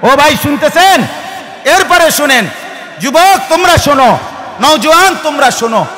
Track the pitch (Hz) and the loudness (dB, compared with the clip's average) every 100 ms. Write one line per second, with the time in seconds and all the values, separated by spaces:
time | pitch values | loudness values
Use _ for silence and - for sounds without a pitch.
0 | 202 269 294 277 294 285 302 311 381 359 | 2 2 2 0 -2 -2 0 2 2 2
1 | 185 - - - - - - 349 359 349 | 0 -6 -12 -14 -16 -8 0 0 2 2
2 | 320 - 285 262 180 - - - - - | 2 0 0 0 0 -8 -16 -16 -16 -8
3 | 214 285 370 381 381 330 359 339 - 277 | -2 2 4 2 0 0 2 2 2 2
4 | 254 151 - - - - 254 311 311 320 | 2 2 -4 -14 -16 -4 0 0 2 4
5 | 381 349 311 285 254 - 226 220 156 | 4 0 -4 0 0 0 -2 -2 -4